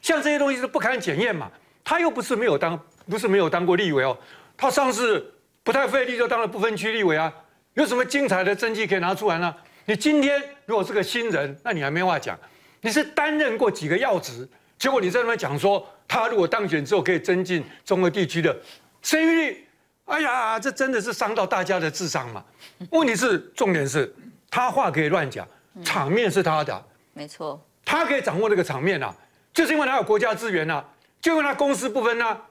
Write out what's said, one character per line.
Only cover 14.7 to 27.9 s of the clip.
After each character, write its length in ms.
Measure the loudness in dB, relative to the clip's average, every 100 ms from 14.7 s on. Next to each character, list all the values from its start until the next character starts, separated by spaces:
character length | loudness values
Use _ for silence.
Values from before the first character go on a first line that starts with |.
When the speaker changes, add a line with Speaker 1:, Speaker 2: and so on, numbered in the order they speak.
| _
Speaker 1:
结 100 | 0
果 120 | 2
你 100 | 2
在 100 | 0
那 60 | 0
边 100 | -2
讲 220 | -2 0
说， 260 | 2 0 -2 -20 _
他 220 | 0 2
如 80 | 2
果 100 | 2
当 220 | 2 0
选 160 | -2
之 100 | 2
后 80 | 0
可 100 | 2
以 60 | 0
增 260 | 2 0
进 200 | 0 -2 -4 -14
中 160 | -4 0
和 80 | 2
地 160 | 0
区 160 | -2 0
的 160 | 0 -2 -8 -20 _ _
生 180 | -2 2
育 300 | 4 2 0
率， 180 | -4 -16 _ _ _
哎 160 | -6 -2
呀， 400 | 0 0 -2 -2
这 100 | -4
真 220 | -2 -2
的 80 | 0
是 120 | -4
伤 220 | -4 -2
到 100 | 0
大 200 | 0 0
家 160 | 0 0
的 100 | -2
智 180 | -4 -4
商 200 | -4 -6
嘛。 140 | -12 -18 _ -20 _ 0
问 140 | 2
题 120 | 2 2
是， 220 | 2 0 -2 -2
重 160 | 0
点 160 | 2 0
是 240 | 0 -2 -6 -20 -20 _
他 220 | -2 0
话 180 | 2 0
可 120 | 2
以 80 | 0
乱 200 | 0 -2
讲， 160 | -6 -12 -16 _ -12
场 260 | -4 -2 0
面 200 | 2 2
是 140 | 2
他 180 | 2 0
的 100 | -2
啊。 80 | -6 -10 _ _
Speaker 2:
没 140 | -18 -16
错。 340 | -12 -10 -12 _ _
Speaker 1:
他 200 | -4